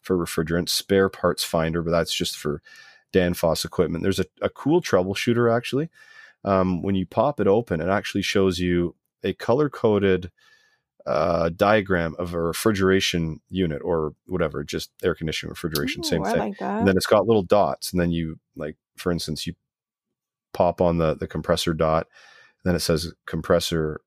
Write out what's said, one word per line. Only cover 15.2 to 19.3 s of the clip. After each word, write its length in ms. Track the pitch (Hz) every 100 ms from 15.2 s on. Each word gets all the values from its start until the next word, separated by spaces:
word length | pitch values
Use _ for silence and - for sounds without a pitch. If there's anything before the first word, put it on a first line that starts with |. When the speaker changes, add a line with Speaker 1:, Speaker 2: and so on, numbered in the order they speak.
| 80 76 80
Speaker 1:
refrigeration, 500 | - 87 76 73 -
Speaker 2:
Ooh, 80 | -
Speaker 1:
same 160 | 85
Speaker 2:
I 60 | 95
Speaker 1:
thing. 80 | -
Speaker 2:
like 180 | 107 101
that. 200 | - -
Speaker 1:
And 80 | 98
then 80 | 92
it's 100 | -
got 200 | 110 98
little 160 | 113
dots. 500 | 87 104 85 65 -
And 80 | 90
then 100 | 87
you, 280 | 85 82 80 _ -
like, 200 | 78 80 _ _
for 140 | -
instance, 340 | 85 -